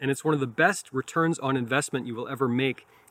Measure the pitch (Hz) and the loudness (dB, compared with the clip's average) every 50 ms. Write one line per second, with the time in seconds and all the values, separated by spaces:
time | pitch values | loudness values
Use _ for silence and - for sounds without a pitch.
0 | 139 135 139 - - 156 156 147 135 120 110 - 165 185 196 - - - - 131 | -2 0 0 0 2 0 2 2 0 -2 0 2 2 4 2 0 -6 -6 -6 -6
1 | 127 - - 165 165 165 170 - 135 131 135 131 120 113 127 143 147 - - 131 | -6 -2 0 2 2 2 0 0 0 0 0 0 0 0 0 0 0 0 -4 -4
2 | 117 123 117 113 123 - 139 135 139 120 120 127 135 131 123 - - _ - - | -4 -4 -6 -6 -6 -8 -2 0 0 2 2 2 2 0 0 -4 -8 _ -20 -20
3 | _ - | _ -14